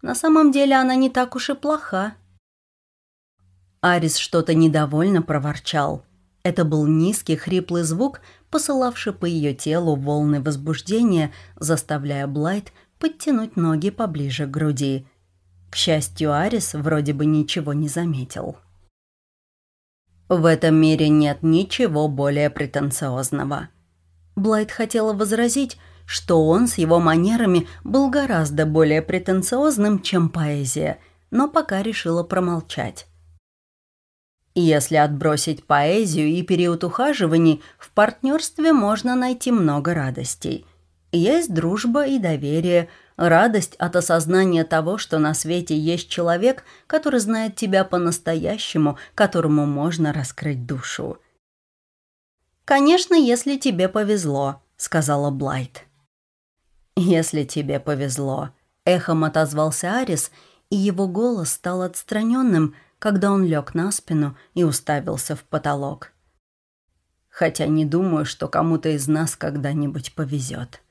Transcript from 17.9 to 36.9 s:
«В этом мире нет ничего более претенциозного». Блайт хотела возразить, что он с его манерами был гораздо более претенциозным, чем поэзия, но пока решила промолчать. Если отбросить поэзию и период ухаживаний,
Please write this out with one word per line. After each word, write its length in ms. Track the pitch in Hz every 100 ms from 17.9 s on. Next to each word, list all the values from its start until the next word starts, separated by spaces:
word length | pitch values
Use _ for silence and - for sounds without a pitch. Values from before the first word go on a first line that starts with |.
| 156 170 139 123 - - - _ _ _ _ _ _ _ _ _ _ _ _ _ _ _ _ _
«В 180 | 180 165
этом 300 | 156 165 156
мире 340 | 156 156 156
нет 300 | 151 147 143
ничего 680 | 160 160 190 - 240 147 151
более 420 | 139 139 143 147
претенциозного». 1200 | 143 143 143 143 127 139 127 131 143 139 143 - _ _ _ _ _ _ -
Блайт 360 | 202 214 214
хотела 420 | - 220 233 220
возразить, 640 | 208 208 226 240 247 269 - - - -
что 380 | - - 170 160
он 200 | 175 240
с 120 | -
его 200 | 160 170
манерами 680 | 170 160 185 233 220 180 170 -
был 260 | - 254 277
гораздо 560 | 277 269 190 151 147 156
более 380 | 151 156 151
претенциозным, 960 | 160 185 185 190 185 247 294 269 208 202
чем 280 | - 185 165
поэзия, 680 | 170 151 143 135 147 151 - _ _ _
но 180 | 214 294
пока 360 | 320 311 196
решила 400 | 202 214 - 170
промолчать. 840 | 175 185 180 170 165 - 117 - - _ _ _ _ _ _ _ _ _ _ _ _ _ _ -
Если 400 | 170 151 135 156
отбросить 680 | 147 147 180 151 - 151 _
поэзию 640 | 147 147 196 214 160 151
и 120 | 170
период 420 | 180 175 175 170
ухаживаний, 800 | 175